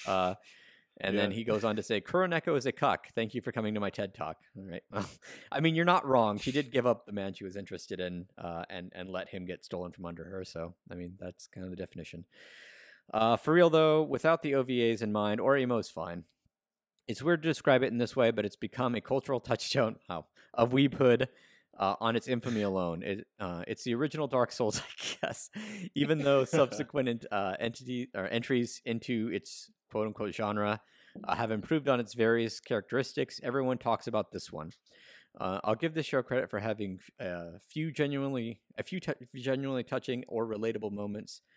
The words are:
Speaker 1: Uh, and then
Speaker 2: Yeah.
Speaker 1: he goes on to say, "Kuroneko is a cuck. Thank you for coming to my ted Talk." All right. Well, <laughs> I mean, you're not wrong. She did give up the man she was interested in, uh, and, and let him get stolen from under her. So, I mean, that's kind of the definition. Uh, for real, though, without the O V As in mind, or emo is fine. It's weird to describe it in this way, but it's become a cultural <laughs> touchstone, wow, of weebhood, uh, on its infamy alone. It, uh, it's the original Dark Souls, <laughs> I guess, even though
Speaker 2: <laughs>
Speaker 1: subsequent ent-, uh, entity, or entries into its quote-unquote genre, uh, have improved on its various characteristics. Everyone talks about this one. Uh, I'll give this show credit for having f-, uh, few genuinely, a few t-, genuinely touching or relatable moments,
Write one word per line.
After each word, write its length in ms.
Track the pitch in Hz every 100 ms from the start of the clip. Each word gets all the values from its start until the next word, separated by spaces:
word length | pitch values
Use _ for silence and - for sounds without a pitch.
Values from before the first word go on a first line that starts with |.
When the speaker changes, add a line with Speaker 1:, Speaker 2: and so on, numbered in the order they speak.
| -
Speaker 1:
Uh, 280 | 95 92 101 - - - - _ -
and 160 | 98 101
then 140 | 101
Speaker 2:
Yeah. 60 | 110
Speaker 1:
he 60 | 113
goes 180 | 107
on 140 | 110 107
to 60 |
say, 180 | - 104
"Kuroneko 560 | - 175 185 165 175 143
is 80 | 127
a 80 |
cuck. 340 | - 143 90 - -
Thank 180 | 113 120
you 60 |
for 120 | 123
coming 220 | 117 107 107
to 40 |
my 100 | 101
ted 240 | - 101
Talk." 240 | - 78 - _ 98
All 80 | 95
right. 180 | 85 -
Well, 160 | 101 92 - -
<laughs> 220 | - -
I 100 | -
mean, 140 | 160 160
you're 100 | 175
not 200 | 175 139
wrong. 340 | 127 110 104
She 120 | 131
did 200 | 139 131
give 120 | 131 120
up 200 | 113 -
the 80 |
man 200 | 104 98
she 120 | 95 95
was 100 | 98
interested 460 | 101 90 - 92
in, 240 | 90 90 95 -
uh, 260 | 85 85 -
and, 220 | 92 90
and 140 | 92 92
let 200 | 92 -
him 160 | 98 90
get 180 | 87
stolen 300 | - 90 87
from 120 | 87 85
under 200 | 85 82
her. 180 | 95
So, 300 | 92 82 85 90 -
I 40 | 87
mean, 180 | 90 95
that's 280 | 90 - -
kind 160 | 95
of 60 | 92
the 80 | 92
definition. 480 | 87 87 78 85 - - - - - - - - -
Uh, 240 | 110 113 113
for 160 | -
real, 160 | 170 170
though, 340 | 156 156 156
without 380 | 147 131 160 165
the 120 | 151 135
O 80 |
V 280 | 127 123 117
As 100 | 113
in 120 | 107
mind, 260 | 104 104 107
or 160 | 117 139
emo 220 | 123 117
is 120 | -
fine. 360 | 82 87 87 - _ _ _ _ _ _ _ -
It's 160 | 110
weird 180 | 147 165
to 60 | 160
describe 320 | 143 151 131
it 60 | 131
in 60 | 117
this 180 | 117 135
way, 140 | 113
but 140 | 113 104
it's 100 | -
become 360 | 110 - 123
a 80 | 113
cultural 380 | - 131 - 123
<laughs> 100 | -
touchstone, 460 | 113 - 139 113 - -
wow, 160 | 85 - _ _
of 180 | - 117
weebhood, 560 | 131 139 - 127 117 127 _ _ _ _ -
uh, 160 | 98 -
on 160 | 113 117
its 120 | 127
infamy 340 | 120 120 110
alone. 400 | 101 95 87 82
It, 220 | - 101 - -
uh, 240 | 95 87 -
it's 160 | -
the 120 | 127 117
original 320 | 147 156 139
Dark 240 | 131 123
Souls, 280 | - 107 - - -
<laughs> 220 | - -
I 20 | -
guess, 240 | - - 214 214 208 180 143
even 240 | 143 156
though 260 | 139 139 127
Speaker 2:
<laughs> 0 |
Speaker 1:
subsequent 640 | 156 131 - 135 147 127
ent-, 160 | 117 -
uh, 240 | 104 98 -
entity, 500 | 117 117 127 123 -
or 140 | 98 95
entries 540 | 117 117 127 117 - 123
into 440 | 113 - 117 110
its 380 | 98 - - - _ _
quote-unquote 460 | 110 107 101 104 -
genre, 440 | 104 104 104 107 _ _ _ - -
uh, 80 | -
have 140 | 113
improved 400 | 107 107 160 139
on 100 | 123
its 140 | 113
various 460 | 117 113 117 113 -
characteristics. 800 | - 113 - 127 131 - 131 -
Everyone 380 | 123 135 127 123
talks 260 | 117 107 117
about 260 | 110 -
this 200 | 92 -
one. 180 | 78 80 - _ - - - _ -
Uh, 180 | 95 95
I'll 100 | -
give 220 | 110 165 160
this 100 | 139
show 160 | 135
credit 300 | - 127 104
for 80 | 104
having 400 | 110 107 101 92 - -
f-, 60 | 98
uh, 300 | 87 85 85 -
few 200 | 156 160
genuinely, 720 | 139 143 139 139 131 113 113 _ -
a 60 |
few 160 | - 185
t-, 140 | - - 127 135
genuinely 480 | 127 131 135 131
touching 420 | 120 131 - 123 -
or 180 | 113 113
relatable 440 | 104 113 113 104
moments, 500 | 101 104 104 - - _